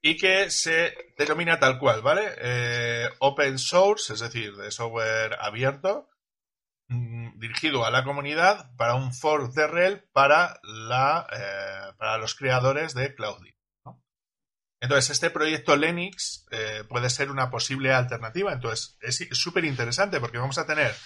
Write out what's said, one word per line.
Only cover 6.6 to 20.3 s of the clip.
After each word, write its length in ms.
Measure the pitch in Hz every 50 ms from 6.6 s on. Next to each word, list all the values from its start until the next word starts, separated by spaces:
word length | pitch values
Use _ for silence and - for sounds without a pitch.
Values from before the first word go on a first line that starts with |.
| _ _ _ _ _ _
mm, 500 | 123 123 120 113 117 117 117 117 - -
dirigido 460 | 113 113 113 - - 156 143 127 117
a 60 | 113
la 120 | 117 131 131
comunidad 720 | 135 143 143 139 143 147 160 170 190 208 - - - - -
para 180 | 117 117 120
un 180 | 131 135 123 123
fork 400 | - - 156 151 151 135 120 127
de 140 | 151 151 151
rel 360 | 160 170 180 190 202 196 _ _ _
para 460 | 139 139 139 147 160 175 - - - -
la, 640 | 104 107 110 113 113 120 127 131 139 156 170 160 - 104
eh, 600 | 104 101 101 98 98 98 98 98 95 98 98 98 _
para 200 | 110 107 110 113
los 180 | 110 107 -
creadores 580 | - 135 131 127 123 123 131 135 147 160 160 135
de 200 | 123 131 139 -
Cloud 260 | - 110 107 98 - -
Linux, 160 | - _ _ _ _ _ _ _
¿no? 160 | 151 170 _ _ _ _ _ _ _ _ _ _ _ _ _ _ _ _ _
Entonces, 300 | 123 123 143 139 127 -
este 180 | 143 - - 165
proyecto 460 | 170 156 151 156 156 147 - - 147
Lenix, 680 | 143 151 160 175 175 175 190 196 - - - - - _ _
eh, 320 | - 110 110 107 107 107 104 -
puede 220 | - 123 123 123
ser 200 | 127 - 139 139
una 180 | 139 135 117 117
posible 420 | - 117 - - 135 135 135 131 131
alternativa. 600 | 127 123 123 123 110 110 110 110 175 196 202 160
Entonces, 440 | 123 - 113 110 - - - _ _
es 200 | - 120 123 -
i-, 140 | 175 - 127
súper 300 | - - 180 170 196 165
interesante 540 | 156 135 123 120 117 123 - 196 202 180 143
porque 180 | 123 113